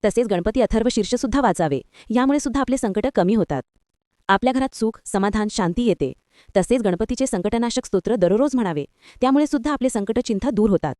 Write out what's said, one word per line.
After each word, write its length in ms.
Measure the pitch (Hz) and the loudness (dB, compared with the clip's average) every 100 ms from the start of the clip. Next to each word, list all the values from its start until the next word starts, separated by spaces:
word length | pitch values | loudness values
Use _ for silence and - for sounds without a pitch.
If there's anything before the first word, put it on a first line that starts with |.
| 214 | 0
तसेच 220 | 196 233 | 0 0
गणपती 340 | 185 175 214 | 0 0 0
अथर्व 260 | - 220 233 | 2 2 0
शीर्षसुद्धा 500 | 233 202 254 254 226 | 0 0 -2 0 2
वाचावे, 400 | 247 175 165 139 - - - | 2 2 0 -2 -6 -20 -4
यामुळे 300 | 220 262 294 | 0 2 2
सुद्धा 220 | 285 254 | 0 -2
आपले 160 | 269 262 | -2 0
संकट 300 | 226 190 240 - | -2 -2 -2 0
कमी 180 | 180 | 2
होतात. 280 | 220 175 139 - _ _ _ _ _ _ | 2 0 -4 -6 _ _ _ _ _ _
आपल्या 260 | 196 247 | 0 2
घरात 220 | 262 262 - | 0 -2 -2
सुख, 260 | 220 - - | -4 -4 -6
समाधान, 420 | 202 202 208 214 | -2 0 0 -4
शांती 320 | - 180 175 | -2 -2 0
येते. 300 | 240 175 135 - _ _ _ - | 0 0 -2 -6 _ _ _ -2
तसेच 240 | 180 247 | 2 0
गणपतीचे 460 | 208 175 - 247 262 | 0 -2 -4 -2 -2
संकटनाशक 580 | 196 202 233 240 180 - | -2 -2 -2 -2 -4 -2
स्तोत्र 300 | 196 190 226 | -4 0 2
दररोज 360 | 175 202 285 | 2 4 2
म्हणावे, 320 | 254 208 151 143 _ - - | 0 -2 -4 -6 _ -20 -2
त्यामुळे 260 | 247 269 294 | 2 2 2
सुद्धा 260 | 294 233 | 0 -2
आपले 160 | 285 254 | -2 -2
संकट, 300 | 233 196 220 | -2 -2 -4
चिंता 300 | 233 208 247 | -2 -2 -2
दूर 200 | 226 214 | 0 2
होतात. 260 | 190 151 127 | 2 0 -8